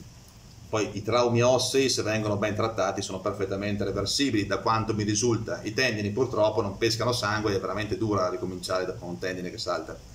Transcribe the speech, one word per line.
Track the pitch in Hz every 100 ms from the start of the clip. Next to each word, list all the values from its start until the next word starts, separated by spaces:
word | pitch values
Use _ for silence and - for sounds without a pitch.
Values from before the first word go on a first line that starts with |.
| - - - - - - -
Poi | 110 101
i | 101
traumi | - 120 120 117
ossei, | 123 127 - 135 127
se | 113
vengono | 104 110 107 98
ben | 107
trattati, | 101 110 98 95 98
sono | 98 95
perfettamente | 104 - 98 98 104 101
reversibili, | 98 98 98 - 139 107 98
da | 95
quanto | 117 113 107
mi | 104
risulta. | 104 104 123 104 - 85
I | 107
tendini | 110 127 107 101
purtroppo | 101 127 98 107 113
non | 101 95
pescano | 113 113 113
sangue, | 117 104 107 107 95
è |
veramente | 92 98 104 92
dura | 110 101 90
ricominciare | 90 92 90 90 92 90
da, |
con | - 85
un | 87
tendine | 92 90 90
che | 87
salta. | 90 82 78 - -